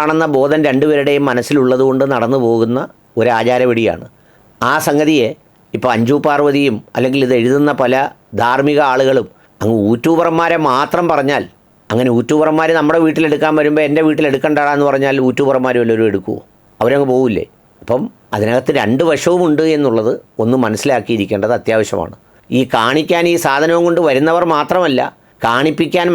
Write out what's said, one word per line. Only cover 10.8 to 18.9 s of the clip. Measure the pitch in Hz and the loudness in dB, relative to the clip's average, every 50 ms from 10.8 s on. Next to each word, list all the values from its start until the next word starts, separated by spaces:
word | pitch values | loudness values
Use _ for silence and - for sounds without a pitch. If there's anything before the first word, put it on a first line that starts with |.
| 147 151 - 170 175 165 | 0 0 0 -2 0 0
പറഞ്ഞാൽ, | 160 147 139 139 143 123 92 90 - _ _ _ _ _ _ _ | 0 0 0 0 -2 -2 -4 -6 -12 _ _ _ _ _ _ _
അങ്ങനെ | 107 117 127 127 120 | -2 0 0 2 2
യൂട്യൂബർമാർ | 117 120 120 151 151 156 160 156 156 160 160 165 160 | 0 0 0 2 2 2 2 2 2 0 2 0 2
നമ്മുടെ | 147 151 160 165 165 | 2 2 2 2 2
വീട്ടിലെടുക്കാൻ | 160 151 160 160 156 147 143 151 156 156 156 | 2 0 0 0 0 0 0 0 0 0 0
വരുമ്പോൾ | 147 147 151 151 156 143 | 0 2 2 0 0 0
"എൻ്റെ | 147 156 160 156 | 0 0 2 0
വീട്ടിലെടുക്കണ്ടാടാ" | 151 156 156 143 135 135 - 156 151 147 147 143 143 | 0 0 0 0 0 0 0 0 0 0 0 0 0
എന്ന് | 143 143 143 | 0 0 0
പറഞ്ഞാൽ | 135 135 135 139 139 139 131 | 0 0 0 0 0 0 0
യൂട്യൂബർമാർ | 127 123 - 143 135 135 131 127 127 123 123 | 0 0 0 0 0 0 0 0 0 0 0
വല്ലവരും | 117 113 113 110 113 110 | 0 0 2 2 2 0
എടുക്കുമോ? | 101 98 - - 107 98 - _ _ _ _ _ _ _ | 0 -2 -4 -6 -8 -10 -10 _ _ _ _ _ _ _
അവരങ്ങ് | 107 120 135 143 143 131 | -2 0 0 0 0 0
പോവില്ലേ? | 127 127 131 123 104 85 82 - _ _ _ _ _ _ | 0 0 0 0 -2 -4 -6 -8 _ _ _ _ _ _
അപ്പം | - - 117 131 180 - - _ _ _ - | -6 -4 -4 -4 -4 -6 -10 _ _ _ -4
അതിനകത്ത് | 104 104 110 117 127 127 - 151 135 | -4 -2 0 0 0 0 0 -2 0
രണ്ട് | 110 104 | 0 0